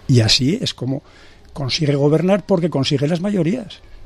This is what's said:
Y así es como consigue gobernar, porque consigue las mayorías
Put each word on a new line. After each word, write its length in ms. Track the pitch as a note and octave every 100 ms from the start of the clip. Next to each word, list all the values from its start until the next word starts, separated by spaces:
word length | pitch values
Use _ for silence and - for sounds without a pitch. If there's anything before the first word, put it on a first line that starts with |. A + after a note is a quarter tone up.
| -
Y 140 | B2
así 360 | A2 - B2+ G3
es 120 | -
como 300 | - B2+ C3+ - - - - -
consigue 440 | - C3 - D3 C#3+
gobernar, 500 | C#3+ D#3 F3+ G3 -
porque 240 | F#3+ D#3
consigue 380 | C#3 C3+ B2 D3
las 140 | E3+
mayorías 600 | G3 G3+ D#3 B3+ G3 - - -